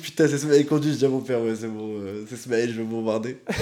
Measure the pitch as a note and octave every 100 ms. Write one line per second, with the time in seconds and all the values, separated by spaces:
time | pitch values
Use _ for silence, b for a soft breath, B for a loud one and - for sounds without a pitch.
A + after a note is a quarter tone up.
0 | - - D3+ C#3+ D3+ D3 D3 D3+ D3+ B2
1 | C3+ C3 A#2 A#2+ A2+ A2 A2+ G#2+ G#2+ G#2+
2 | G2 G#2 G#2+ A#2+ B2+ A#2 A#2+ A2+ A2+ A2+
3 | A2 A2 A#2+ B2+ - -